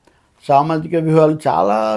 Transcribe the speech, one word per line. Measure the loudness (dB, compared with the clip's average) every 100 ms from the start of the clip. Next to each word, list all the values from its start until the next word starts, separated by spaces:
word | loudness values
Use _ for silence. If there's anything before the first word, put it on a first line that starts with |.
| _ _ _ _
సామాజిక | 0 0 2 -4 -4 -4
వ్యూహాలు | 0 2 2 0 -2
చాలా | -2 0 0 -2